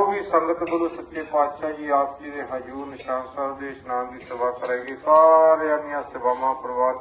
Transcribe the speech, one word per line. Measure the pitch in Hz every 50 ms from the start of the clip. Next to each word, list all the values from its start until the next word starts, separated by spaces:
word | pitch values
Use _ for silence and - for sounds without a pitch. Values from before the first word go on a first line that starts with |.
| 202
ਵੀ | 202 202 202 190
ਸੰਗਤ | - 170 160 160 165 170 175 175
ਵੱਲੋਂ | 160 165 170 170 165
ਸੱਚੇ | 170 170 156 - - 156 156 - 151
ਪਾਤਸ਼ਾਹ | 147 143 147 147 - 156 156 151
ਜੀ | 147 151 147
ਆਪ | 139 139 139 139 - - 151
ਜੀ | 147
ਦੇ | 143 143 131 127 131
ਹਜ਼ੂਰ | 127 123 123 131 139 139
ਨਿਸ਼ਾਨ | 139 135 123 - 131 131 131 127 123 -
ਸਾਹਿਬ | 143 139 139 143 139
ਦੇ | 139
ਇਸ਼ਨਾਨ | 135 - - - 127 123 123 123 127 127
ਦੀ | 120
ਸੇਵਾ | - - 127 117 123 123
ਕਰਾਏਗੀ, | 123 - 123 123 123 123 123 135 135
ਸਾਰਿਆਂ | 131 - 151 156 156 160 160 160 160 160 160 160 156 156 151 151 151
ਦੀਆਂ | 151 147 147 143 127
ਸੇਵਾਵਾਂ | - - 139 120 123 123 120 127 131 131 127 -
ਪਰਿਵਾਰ | 127 123 123 127 127 123 127